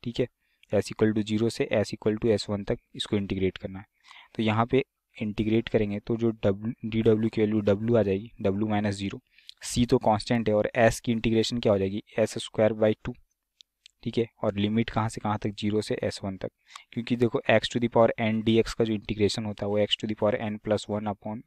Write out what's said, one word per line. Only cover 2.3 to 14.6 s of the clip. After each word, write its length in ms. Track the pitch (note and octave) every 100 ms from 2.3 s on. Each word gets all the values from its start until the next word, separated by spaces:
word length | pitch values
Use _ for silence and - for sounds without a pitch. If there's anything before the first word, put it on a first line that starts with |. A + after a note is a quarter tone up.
| G#2
S 140 | -
one 160 | G2+ G2+
तक 100 | B2 _
इसको 220 | - - G#2
इंटीग्रेट 420 | G2 F#2+ F#2 -
करना 200 | G2+ F#2+
है। 60 | G#2 _ _ - -
तो 80 | -
यहाँ 220 | A2 G#2+ A#2+
पे 160 | C3 - _ _ -
इंटीग्रेट 520 | G#2+ G2+ G#2+ A2+ A2+
करेंगे 300 | A2+ G#2 G2+
तो 160 | - A2+
जो 140 | A2+ A2
W, 280 | G#2+ G2 G#2+ -
डी 180 | A2+ A2
डब्ल्यू 260 | A2+ G#2+ A2
की 120 | -
वैल्यू 200 | G#2+ G#2+
W 340 | G#2 G2+ A2+ A#2
आ 40 |
जाएगी, 280 | G2+ G2 A#2 -
W 260 | G2+ G2 G#2+
minus 300 | G#2 G#2 G2
zero, 200 | G2 B2+ _ _ _ -
C 220 | - - A#2+
तो 100 | B2+
कांस्टेंट 500 | - G#2+ - B2 G#2+
है 60 |
और 160 | G#2 G#2+ -
S 200 | A2+ A2
की 120 | -
इंटीग्रेशन 460 | A2+ A2+ A2+ A2 A#2+
क्या 140 | A#2+
हो 60 | G2+
जाएगी, 240 | F#2+ G2+ - -
एस 160 | G#2+ -
स्क्वायर 340 | - - G#2+
बाई 240 | A2 G#2+ G#2+
टू, 100 | - B2 _ _ _ _ _ _ - _
ठीक 160 | A#2 A2+
है, 80 | A#2 _
और 140 | A2
लिमिट 340 | G2+